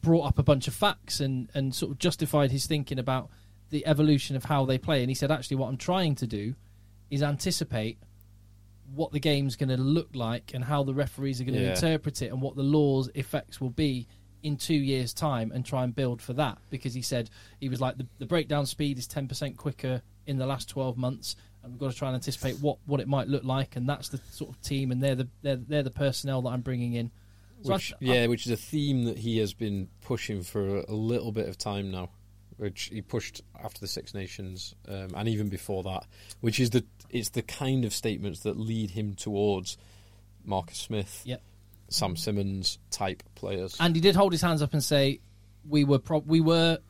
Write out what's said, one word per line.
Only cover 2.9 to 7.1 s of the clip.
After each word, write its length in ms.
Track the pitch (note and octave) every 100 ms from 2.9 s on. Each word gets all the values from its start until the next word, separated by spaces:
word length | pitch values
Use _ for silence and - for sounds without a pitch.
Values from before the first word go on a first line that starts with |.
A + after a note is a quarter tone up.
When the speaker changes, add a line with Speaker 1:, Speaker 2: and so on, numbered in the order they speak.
| C3+
Speaker 1:
about 300 | C3+ C3 - - - - -
the 160 | D3+ D#3+
evolution 500 | D3 D3+ C#3+ - C3+
of 100 | -
how 200 | D3 C3
they 120 | C3
play. 240 | - C#3+
And 80 | B2
he 60 | C3
said, 160 | C#3
"Actually, 260 | D3+ B2+ C3+
what 100 | B2+
I'm 80 | C3
trying 380 | - F3+ F3 C3+
to 120 | A#2+
do 280 | A2 G#2 C3+ - - - -
is 120 | -